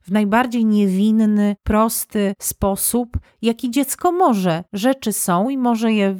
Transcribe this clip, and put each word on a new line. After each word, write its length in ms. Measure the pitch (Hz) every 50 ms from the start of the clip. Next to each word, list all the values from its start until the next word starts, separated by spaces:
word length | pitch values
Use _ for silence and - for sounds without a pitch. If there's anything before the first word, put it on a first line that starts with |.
w 100 | _ 170
najbardziej 540 | 190 214 208 196 214 233 254 247 233 240 220
niewinny, 920 | 220 208 208 202 190 185 190 208 220 214 220 220 214 208 208 208 202 202 - -
prosty 720 | - 214 214 220 226 - - - - - 214 202 196 196 -
sposób, 800 | - - - - 208 196 196 - - - - 240 247 233 - - - _ _ _
jaki 300 | 220 226 226 - - 247
dziecko 400 | 226 285 269 277 - - - 359
może. 520 | 349 359 381 294 226 196 185 180 160 170 - _ -
Rzeczy 400 | 196 208 262 269 269 - 220 196
są 360 | - - 196 175 175 208 262
i 80 | 277
może 360 | 262 247 240 233 214 233 220 220
je 240 | 214 196 196 190 185